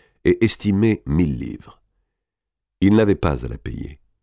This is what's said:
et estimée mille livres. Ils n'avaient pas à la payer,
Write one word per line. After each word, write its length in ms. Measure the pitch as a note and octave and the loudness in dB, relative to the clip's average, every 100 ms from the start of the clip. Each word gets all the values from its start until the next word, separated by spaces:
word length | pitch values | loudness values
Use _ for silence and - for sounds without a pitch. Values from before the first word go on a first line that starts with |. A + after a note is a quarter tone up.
| _ _ | _ _
et 200 | - - | 0 2
estimée 580 | A2 - G#2 G2 A2 G#2+ - | 0 -2 -2 0 0 0 -2
mille 320 | D2+ E2 B1 | 0 0 -2
livres. 440 | A#1+ G#1 - - _ _ _ _ _ _ _ _ _ _ | -10 -12 -18 -20 _ _ _ _ _ _ _ _ _ _
Ils 140 | F#2+ | 2
n'avaient 200 | G#2+ G#2 | 4 4
pas 300 | G2 E2+ C2+ | 2 0 -2
à 40 | A#1+ | -6
la 100 | A1+ | -10
payer, 420 | - A#1 - D2 _ _ | -10 -12 -14 -16 _ _